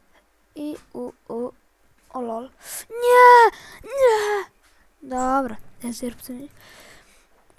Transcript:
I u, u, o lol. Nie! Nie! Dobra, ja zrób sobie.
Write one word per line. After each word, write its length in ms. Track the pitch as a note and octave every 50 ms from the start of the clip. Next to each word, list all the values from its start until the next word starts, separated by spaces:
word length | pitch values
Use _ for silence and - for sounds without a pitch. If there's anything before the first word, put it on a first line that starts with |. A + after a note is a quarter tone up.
| _ _ _ _ _ _ _ _ _ _ -
I 200 | D4+ D4 D4+ D4+ - _ _ -
u, 180 | A#3+ B3 B3 - _ _
u, 240 | - A3+ A#3 A#3+ - - _ _ _ _ _ _ _ _ _ _ _ -
o 80 | B3+
lol. 280 | B3 A#3 A3+ A3+ B3 C4+ _ _ - - - - - -
Nie! 680 | A4 A#4+ A#4+ A#4+ B4 B4 B4 B4 B4 A#4+ A#4 G#4+ - - - - - - -
Nie! 640 | G#4+ B4+ C#5 C5 B4 A4 G#4+ G#4 G#4 G#4 G4+ F#4 - _ _ _ _ _ _ _ _ _ _
Dobra, 560 | D#4 C4 B3+ B3+ B3+ B3+ C4 C#4 C4+ A#3 A3 - - - - - -
ja 80 | A#3+
zrób 320 | A#3 - B3+ A#3+ A#3 - -
sobie. 240 | - B3 B3 C#4 C#4+ _ - - - - - - - - - _ _ _ _ _ _ _ _ _ _ _